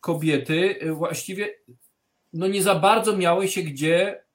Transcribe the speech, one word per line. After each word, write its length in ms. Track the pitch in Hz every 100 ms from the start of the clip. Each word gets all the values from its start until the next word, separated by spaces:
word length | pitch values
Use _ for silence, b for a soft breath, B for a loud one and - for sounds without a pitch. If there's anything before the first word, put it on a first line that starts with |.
kobiety, 760 | - 156 156 139 127 156 190 190
e, 120 | 160
właściwie, 600 | 156 160 - - 190 147 - _ 123 _ _ _ _ _
no, 140 | 165 190
nie 160 | 196
za 120 | 190 175
bardzo 420 | 190 220 214 196
miały 300 | 175 180 190
się 140 | 190
gdzie 640 | 165 135 156 170 196 - _